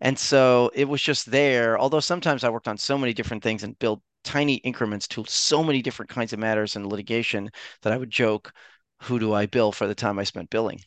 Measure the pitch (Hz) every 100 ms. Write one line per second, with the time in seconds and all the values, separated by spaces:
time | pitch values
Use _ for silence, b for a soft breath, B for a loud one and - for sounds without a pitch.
0 | 131 135 - 139 127 123 123 - 139 143
1 | - 139 - 135 143 123 113 110 131 151
2 | - 175 160 131 120 113 120 107 - 139
3 | 127 110 110 110 110 110 104 - 117 107
4 | _ _ - 143 147 131 127 117 110 104
5 | - - 107 - - 151 160 135 123 -
6 | - 123 113 107 110 107 107 104 101 104
7 | 101 117 113 104 104 B B B 107 123
8 | 123 - 113 104 - b b b _ _
9 | - 123 110 104 104 123 107 - 101 104
10 | 110 98 101 - 87 110 110 95